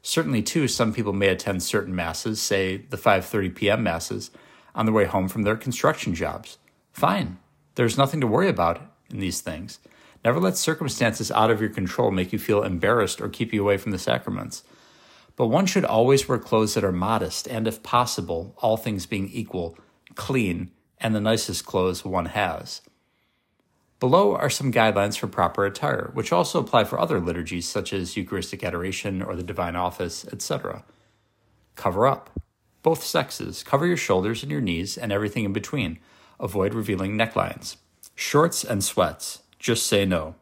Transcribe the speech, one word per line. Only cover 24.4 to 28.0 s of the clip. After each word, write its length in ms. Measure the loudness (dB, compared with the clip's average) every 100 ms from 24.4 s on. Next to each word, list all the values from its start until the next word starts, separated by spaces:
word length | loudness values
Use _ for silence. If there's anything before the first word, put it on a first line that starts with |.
| 0
some 220 | 0 0
guidelines 460 | 4 4 4 2 0
for 100 | -6
proper 380 | 0 0 2 0
attire, 460 | 0 -2 -2 -4
which 180 | -6 0
also 280 | 2 2 0
apply 260 | 2 2 2
for 140 | 0
other 200 | 0 0
liturgies 480 | 0 -4 -4 -6 -4
such 260 | -6 -4
as 240 | -4